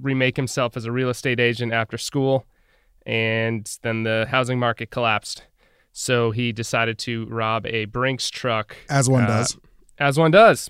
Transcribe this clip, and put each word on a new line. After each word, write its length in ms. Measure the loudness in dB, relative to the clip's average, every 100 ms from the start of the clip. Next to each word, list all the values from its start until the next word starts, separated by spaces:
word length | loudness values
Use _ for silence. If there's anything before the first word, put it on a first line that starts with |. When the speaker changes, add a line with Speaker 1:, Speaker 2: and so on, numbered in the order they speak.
Speaker 1:
remake 320 | -4 0 0
himself 420 | 0 -4 -2 -4 -4
as 100 | -6
a 40 |
real 180 | -2 -2
estate 300 | -2 -2 2
agent 340 | 0 0 -2
after 240 | -2 -4 -6
school, 480 | -6 -2 0 0 -2 _ _ _ _ _ -4
and 720 | -2 0 0 -2 -4 -8 -8
then 200 | -4 -2
the 240 | 0 0 0
housing 300 | 0 0 0
market 320 | 0 -2 -6
collapsed. 540 | -2 0 0 -4 -14 -16 _ _ _ _
So 400 | -10 0 2 2
he 180 | 0 -4
decided 480 | -4 -4 -2 -2 -4
to 280 | -6 -6 -6
rob 380 | -4 -2 -4
a 200 | -4 -6
Brinks 440 | -6 -4 -2 -2 -6
truck. 480 | -6 -4 -2 -4 -14 -2
Speaker 2:
As 180 | 0 4
one 140 | 4
Speaker 1:
Uh, 60 | 2
Speaker 2:
does. 280 | 2 -2 -6 _ _ -20 -2
Speaker 1:
as 200 | 0 4
one 140 | 6
does. 360 | 8 8 6